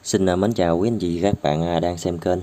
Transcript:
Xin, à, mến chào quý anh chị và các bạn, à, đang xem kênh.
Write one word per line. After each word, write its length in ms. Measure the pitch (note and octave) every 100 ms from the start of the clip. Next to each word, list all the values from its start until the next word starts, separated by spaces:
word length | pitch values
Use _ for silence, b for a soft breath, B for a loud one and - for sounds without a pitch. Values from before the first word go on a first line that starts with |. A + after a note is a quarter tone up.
Xin, 260 | - G#2 F#2
à, 60 | F2+
mến 180 | G2+
chào 240 | A2 F2 E2+
quý 100 | G#2+
anh 120 | A2+
chị 220 | F2+ E2+
và 100 | G2
các 100 | G2+
bạn, 200 | D2+ D2+
à, 180 | E2+ E2+
đang 180 | E2+ F2
xem 200 | F#2 F2
kênh. 220 | F2+ F2+